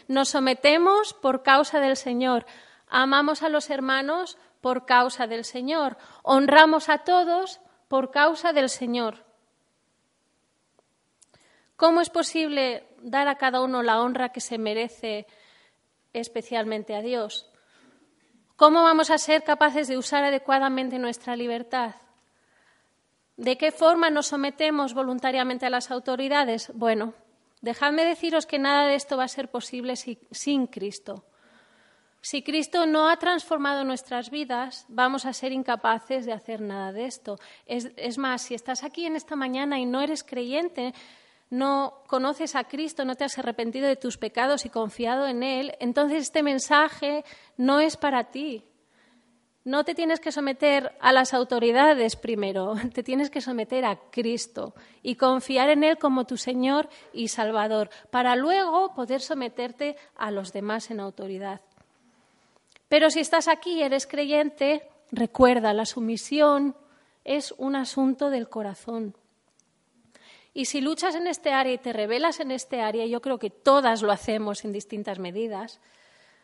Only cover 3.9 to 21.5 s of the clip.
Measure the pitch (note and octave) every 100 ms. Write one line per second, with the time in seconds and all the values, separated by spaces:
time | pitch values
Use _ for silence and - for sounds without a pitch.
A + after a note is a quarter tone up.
3.9 | C4+ C#4 E4+ F4 - _ _ B3+ B3+ B3+
4.9 | B3 B3+ - A#3 A3+ A3+ B3+ B3+ D#4+ C#4
5.9 | - - - - C4+ C#4 D4 D#4 D#4 D#4
6.9 | D4+ E4 F4+ F4 F4 F#4+ - - _ _
7.9 | C4+ B3+ C#4+ D4+ D#4+ E4+ D4 B3+ - A#3+
8.9 | A#3+ A3+ - _ _ _ _ _ _ _
9.9 | _ _ _ _ _ _ _ _ _ _
10.9 | _ _ _ _ _ _ _ _ - E4
11.9 | E4+ E4+ E4+ D#4+ D#4+ D#4 C#4+ C4 A#3 -
12.9 | - A#3+ C4+ C#4+ C#4 C4 B3+ B3+ B3+ A#3
13.9 | A3+ A#3+ B3 B3 A#3+ - A3+ G#3+ G#3+ A#3
14.9 | - A3+ G#3 G#3 _ _ _ _ _ _
15.9 | _ _ A#3 A#3 A#3 A3 A#3 G#3+ G#3+ G#3+
16.9 | G#3 A3+ B3 G#3 - - _ _ _ _
17.9 | _ _ _ _ _ _ - D4+ E4 E4
18.9 | D#4+ D#4 D4+ - D#4 D#4 D4 D4+ C#4 C4
19.9 | C4 B3 C#4+ C#4+ C4+ C#4 C4+ C4+ C4 C4
20.9 | B3+ A#3+ A#3 - A#3+ A#3+